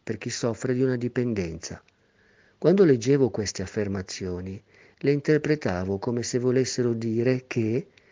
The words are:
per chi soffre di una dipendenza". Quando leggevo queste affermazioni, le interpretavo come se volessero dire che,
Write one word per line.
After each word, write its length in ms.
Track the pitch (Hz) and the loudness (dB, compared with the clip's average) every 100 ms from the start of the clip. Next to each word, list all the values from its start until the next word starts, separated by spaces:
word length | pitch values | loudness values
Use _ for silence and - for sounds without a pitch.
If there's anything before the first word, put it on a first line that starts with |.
per 140 | - 107 | -10 -8
chi 120 | 120 | -8
soffre 440 | - 123 107 127 | -4 -4 -2 -2
di 80 | 127 | 0
una 160 | 131 123 | 0 0
dipendenza". 840 | 123 127 123 107 85 80 - - _ _ _ _ _ _ _ - | -2 -2 -2 -2 -4 -8 -12 -16 _ _ _ _ _ _ _ -2
Quando 260 | 147 196 | 2 6
leggevo 460 | 175 127 117 139 123 | 6 4 4 2 2
queste 320 | - 101 - | 0 -6 -6
affermazioni, 1000 | 92 110 101 98 95 - 95 90 92 98 _ _ - _ | -6 -4 -2 -4 -6 -8 -6 -6 -8 -12 _ _ -20 _
le 140 | 139 | 0
interpretavo 840 | 143 147 151 147 151 117 90 95 98 | 2 4 2 4 0 0 -2 -2 -2
come 260 | 123 120 | -2 -2
se 160 | 113 127 | -2 0
volessero 520 | 127 123 123 - 120 | 2 2 0 0 0
dire 540 | 117 117 113 120 127 - | 0 -2 0 2 0 -2
che, 400 | 120 110 120 - _ _ | -2 0 0 -4 _ _